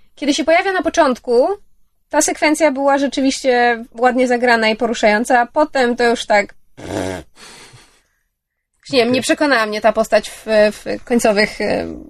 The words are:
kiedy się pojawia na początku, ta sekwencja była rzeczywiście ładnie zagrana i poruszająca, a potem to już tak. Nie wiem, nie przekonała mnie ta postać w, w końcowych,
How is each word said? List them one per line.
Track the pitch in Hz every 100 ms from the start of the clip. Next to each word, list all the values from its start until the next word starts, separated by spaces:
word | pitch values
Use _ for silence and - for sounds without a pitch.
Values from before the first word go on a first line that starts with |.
| -
kiedy | - 294
się | 294
pojawia | 311 339 392
na | 370
początku, | 330 339 285 240 - 233 330 403 - _ _ _ -
ta | 302
sekwencja | 330 - 311 302 311
była | 269 277 277
rzeczywiście | 277 - 269 - 269 247 240 233 233
ładnie | 233 247 240 254
zagrana | 240 254 233 220
i | 220
poruszająca, | 226 240 220 208 240 247
a | 240
potem | 302 302 269 240 240
to |
już | 240 233 -
tak. | 208 202 - _ - 90 101 95 92 - - - - - - _ _ _ _ _ _ _ _ _ _ -
Nie | 262
wiem, | 233
nie | 254
przekonała | 233 320 302 240 214
mnie | 208
ta | 220
postać | 220 214 208 -
w, | - 214 214 208
w | - 208 208
końcowych, | - 240 233 202 226 - 208 - 82 -